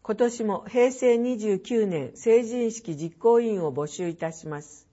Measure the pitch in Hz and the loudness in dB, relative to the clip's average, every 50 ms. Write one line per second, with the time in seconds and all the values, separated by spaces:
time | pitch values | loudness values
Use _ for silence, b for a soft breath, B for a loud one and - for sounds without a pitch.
0 | - - 214 - 247 240 233 - 226 214 196 - - - - 254 240 262 254 - | -6 -6 0 0 0 0 0 -2 -2 -2 -2 -4 -6 -2 2 2 2 2 2 2
1 | 262 247 233 233 240 247 254 214 208 214 196 185 196 - 247 226 214 196 175 151 | 2 4 4 4 2 -2 -2 -2 -2 -2 -2 -2 -2 -2 0 0 0 0 -2 -4
2 | 131 117 - - - 233 226 240 240 220 240 247 240 226 226 - - 175 160 139 | -6 -8 -12 -2 2 4 4 4 4 0 -4 -2 -2 -2 -4 -6 -10 -10 -8 -6
3 | 160 165 165 _ - 233 233 233 240 226 208 190 165 151 131 147 147 151 - - | -8 -10 -10 _ 2 4 4 4 4 2 -2 -2 -2 -2 -2 -4 -6 -6 -6 -6
4 | 180 175 165 - 165 160 165 - - 156 151 147 151 - - - _ _ | -6 -6 -6 -6 -8 -8 -8 -10 -12 -10 -10 -10 -12 -16 -20 -20 _ _